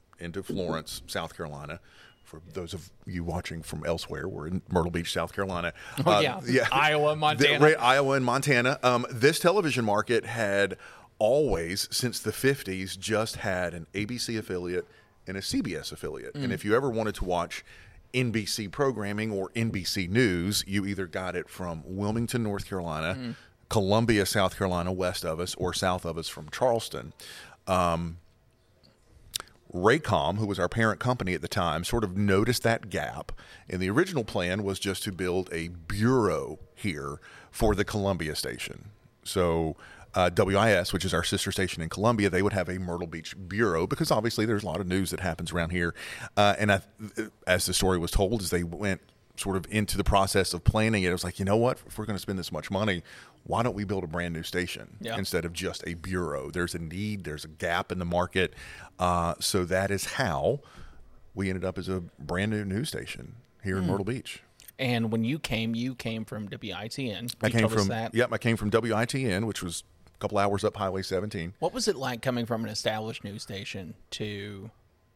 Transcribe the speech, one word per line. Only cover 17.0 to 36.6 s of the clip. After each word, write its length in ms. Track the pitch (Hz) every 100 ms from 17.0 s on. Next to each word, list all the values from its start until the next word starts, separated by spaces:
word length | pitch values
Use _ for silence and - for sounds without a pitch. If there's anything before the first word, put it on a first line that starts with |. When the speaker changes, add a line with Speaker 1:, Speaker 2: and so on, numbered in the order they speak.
| 110 -
Speaker 1:
to 80 |
watch 400 | 95 87 85 - - - - - -
N 180 | 127 123
B 160 | 110 98
C 220 | - 101
programming 600 | 107 139 107 101 104 110
or 180 | 101 92 117
N 140 | 113
B 140 | 98
C 220 | - - 87
News, 580 | 110 120 87 92 101 -
you 200 | 98 98
either 200 | 98 90
got 280 | 95 92 87
it 120 | 80
from 340 | - 90 82
Wilmington, 580 | 78 95 104 113 117 123
North 240 | 107 101 -
Carolina, 480 | 95 85 78 80 92
Speaker 2:
Mm. 160 | - 120 - _ -
Speaker 1:
Columbia, 560 | 113 95 107 117 107 92
South 300 | 107 92 -
Carolina, 360 | 95 90 87
west 320 | 92 90 90
of 160 | 85 80
us, 140 | 87 -
or 160 | 90
south 300 | 82 92 90
of 120 | 85 80
us 100 | 80
from 200 | - 76
Charleston. 600 | - 127 117 - 73 65 - - - - - -
Um, 520 | 92 87 85 85 85 - _ _ _ _ _ _ _ _ - - - - _ -
Raycom, 680 | 90 98 151 156 90 73 104
who 80 | 104
was 140 | 95
our 80 | 90
parent 320 | 113 113 92
company 340 | 127 123 92
at 80 | 85
the 60 | 82
time, 340 | - 87 78
sort 220 | 87 117
of 120 | 104 92
noticed 460 | 101 95 113 120
that 280 | 117 117 104
gap. 420 | 87 69 60 - - - - -
And 120 | 92
the 100 | 95
original 320 | 113 190 160
plan 400 | 107 101 87 95
was 160 | 98 92
just 240 | 98 92
to 80 | 107
build 360 | 92 90 90 90
a 160 | 82 85
bureau 920 | 87 80 101 113 131 104 78 67 78